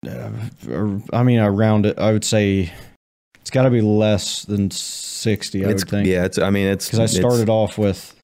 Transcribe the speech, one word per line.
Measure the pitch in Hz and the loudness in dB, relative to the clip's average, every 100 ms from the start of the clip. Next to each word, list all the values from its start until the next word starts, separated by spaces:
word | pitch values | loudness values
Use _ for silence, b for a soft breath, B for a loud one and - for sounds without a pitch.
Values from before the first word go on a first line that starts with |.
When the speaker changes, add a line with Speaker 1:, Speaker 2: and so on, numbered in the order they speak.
| 58 | -12
Speaker 1:
Uh, | 62 55 - 110 - - | -10 -10 -10 -10 -12 -10
or, | 64 104 98 - | -4 -4 -4 -4
I | 117 | 0
mean, | 123 120 | 2 4
around | 104 101 110 107 95 | 2 2 4 4 2
it, | - | 0
I | 104 | 0
would | 107 - | 0 0
say | 110 101 95 87 B B _ _ _ _ _ | 0 2 2 -2 B B _ _ _ _ _
it's | - | -4
gotta | 131 131 | 2 4
be | 120 | 4
less | 107 107 107 104 - - | 4 4 4 2 -2 -10
than | - 101 98 | -4 -2 -2
sixty, | - - - - - 117 104 - 98 98 | -4 -10 -12 -12 -6 -2 -2 -4 -4 -2
I | |
Speaker 2:
It's, | 101 | -2
Speaker 1:
would | 92 | -2
think. | 104 98 | -2 0
Speaker 2:
yeah, | 92 92 | 2 0
it's, | - | 0
I | 98 | 0
mean, | 101 98 | 2 0
it's | 98 - | -2 -2
Speaker 1:
'Cause | 113 | 0
I | 113 | 0
Speaker 2:
it's | 95 | 2
Speaker 1:
started | 123 120 110 | 2 2 2
off | 110 104 - | 2 0 0
with | 101 92 - - | -2 -2 -10 -20